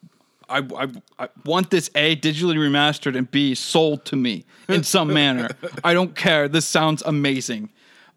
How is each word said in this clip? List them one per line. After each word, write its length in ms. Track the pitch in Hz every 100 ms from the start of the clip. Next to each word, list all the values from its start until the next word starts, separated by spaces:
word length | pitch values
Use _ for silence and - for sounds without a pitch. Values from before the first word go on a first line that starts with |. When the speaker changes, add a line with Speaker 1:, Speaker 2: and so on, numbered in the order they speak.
| - _ _ _ -
Speaker 1:
I, 100 | 135 135 -
I, 120 | 135 117 - -
I 100 | - - -
want 240 | 175 190
this, 180 | 185 -
A, 220 | 147 151 156
digitally 400 | 156 151 175 156
remastered, 600 | 147 143 147 147 143 131
and 140 | 127
B, 240 | 139 139
sold 500 | 127 - 165 160 147 -
to 100 | 139
me 280 | 123 101 - - -
in 140 | 190
some 280 | 139 190 156
manner. 360 | 151 143 127 117 - 170
Speaker 2:
<laughs> 180 | 143
Speaker 1:
I 100 | 170
don't 200 | 175 180
care. 340 | 151 185 156 143
This 180 | 156 -
sounds 360 | 165 156 151 -
amazing. 640 | 147 143 131 120 113 107 _ _ - _